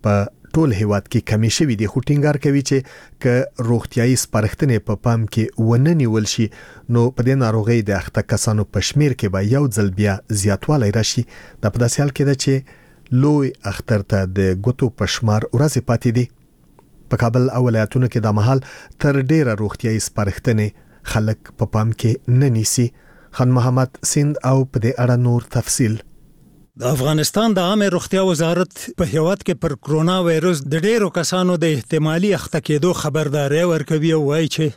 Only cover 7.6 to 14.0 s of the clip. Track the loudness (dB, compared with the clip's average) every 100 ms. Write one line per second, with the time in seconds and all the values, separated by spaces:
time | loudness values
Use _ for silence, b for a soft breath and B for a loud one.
7.6 | 2 0 0 -4 -2 -4 -2 -2 0 0
8.6 | -2 -4 -2 0 0 0 -2 0 0 2
9.6 | 0 0 -2 0 0 0 -4 -2 0 -2
10.6 | 0 0 2 0 0 -2 -6 B B B
11.6 | -4 0 -2 0 -2 0 0 0 0 -2
12.6 | B B B B B 2 4 2 0 -4
13.6 | -8 -8 -2 -2